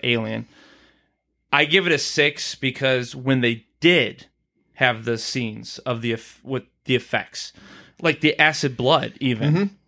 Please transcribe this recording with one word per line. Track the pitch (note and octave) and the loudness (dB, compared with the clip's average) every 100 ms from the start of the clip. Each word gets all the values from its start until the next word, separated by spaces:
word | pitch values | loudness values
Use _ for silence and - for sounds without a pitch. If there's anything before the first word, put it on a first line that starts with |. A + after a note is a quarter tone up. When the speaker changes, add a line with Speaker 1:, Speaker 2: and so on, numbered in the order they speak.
Speaker 1:
alien. | B2 A#2 A2 A2+ A2+ _ - _ _ _ _ _ _ _ _ | 0 0 -2 -6 -10 _ -20 _ _ _ _ _ _ _ _
I | C#3+ D3+ | 2 4
give | F#3 F3 | 2 4
it | |
a | D3 | 2
six | - - C#3+ - - - | 0 2 0 0 -8 -4
because | C3+ - C3+ B2+ A#2+ C3+ | -6 -2 0 0 -2 -4
when | B2+ C3 | 0 2
they | A#2+ A2+ - _ | 2 -2 -8 _
did | E3+ F3 A2+ - - _ _ _ _ - | 2 4 2 -4 -18 _ _ _ _ -2
have | B2+ A2+ A#2 | 0 0 -2
the | A2+ | -4
scenes | - C3 A#2 A2 - - | -4 -6 -6 -8 -14 -10
of | B2+ A#2 | -6 -4
the | A#2 | -4
eff-, | A2+ - - | -4 -8 -18
with | - C3 - _ - | -8 -8 -8 _ -2
the | B2 | -2
effects, | - G#2+ - - - - - - - - | 0 -6 -6 -12 -14 -16 -20 -20 -20 -6
like | E3+ C#3 | -2 0
the | D3+ - | 0 4
acid | D#3 D3 C#3+ A#2+ | 2 2 -2 0
blood | B2+ D#3 A2+ - | 2 2 0 -4
even, | C3 A2+ C3+ | -2 0 2
Speaker 2:
Mm-hmm. | E3 G3+ - | 2 0 -4